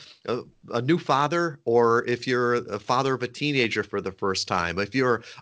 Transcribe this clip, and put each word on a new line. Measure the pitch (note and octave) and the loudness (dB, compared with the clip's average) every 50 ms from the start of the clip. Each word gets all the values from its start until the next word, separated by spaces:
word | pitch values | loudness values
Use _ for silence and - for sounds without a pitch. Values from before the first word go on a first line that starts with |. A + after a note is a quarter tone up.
| - - - _ - - | -20 -20 -20 _ -6 -6
uh, | A#2 A#2+ - - - _ - - | -6 -6 -6 -10 -18 _ -10 -6
a | - A#2 | -4 -2
new | B2 C3+ E3+ E3+ | 0 0 0 0
father, | - - C#3+ C3+ C#3+ C#3+ E3+ F3 E3+ E3 C#3 - - | 2 0 2 2 2 0 0 -2 -2 -2 -4 -4 0
or | A#2+ A#2 A#2+ A#2 A#2 A#2 A#2+ - | 2 4 6 6 6 4 4 2
if | A#2+ A#2+ A#2 - | 0 -2 -2 -2
you're | C3 B2+ B2 B2 A#2+ A#2+ | -2 0 0 2 2 0
a | A#2+ - A2 G#2 G#2 | 0 -2 -4 -8 -6
father | - - B2+ B2+ C3+ C3+ C3 | -2 0 0 2 2 0 0
of | B2 | -2
a | B2 A#2 | -4 -6
teenager | A#2 - C#3+ D3 C#3+ C3+ A#2+ A2 - G#2+ | -6 -4 -2 0 0 0 0 0 0 -4
for | G2+ - - G2+ | -4 -4 -4 -4
the | F#2+ G2 | -4 -6
first | F#2 - G#2 G2 F#2+ - - - | -6 -4 -2 -2 -2 -2 -2 -2
time, | G2+ F2+ E2+ E2+ E2 F#2 | -2 0 0 -2 -2 -4
if | G#2 G#2+ G#2+ | -4 -2 -2
you're | C3+ B2+ B2+ A#2 A2 - - - - | 0 2 2 0 0 -4 -10 -12 -4